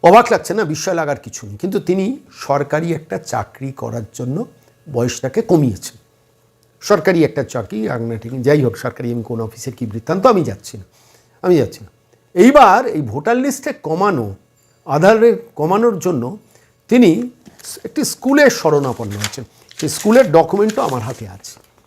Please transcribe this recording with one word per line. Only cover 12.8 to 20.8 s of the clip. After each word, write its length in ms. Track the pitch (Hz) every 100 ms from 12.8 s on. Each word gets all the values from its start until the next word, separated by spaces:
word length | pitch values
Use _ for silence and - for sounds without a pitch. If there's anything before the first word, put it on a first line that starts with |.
| 262
এই 140 | 156
ভোটার 360 | 127 113 151 247
লিস্টে 360 | 277 - 302 -
কমানো, 520 | 151 160 202 160 107 95 _ _ _ _ -
আধারে 520 | 143 185 220 233 - - -
কমানোর 440 | 165 196 233 190
জন্য 380 | 175 151 120 202 _ _ _ _ _
তিনি 420 | 247 220 165 247 _ - _ - -
একটি 200 | - -
স্কুলের 460 | 269 - 254 285 277
শরণাপন্ন 600 | - 160 147 135 113 107
হয়েছেন। 320 | 101 104 - 120 _ _ -
সেই 120 | 156
স্কুলের 420 | - 208 233 233
ডকুমেন্টও 500 | 160 165 202 214 208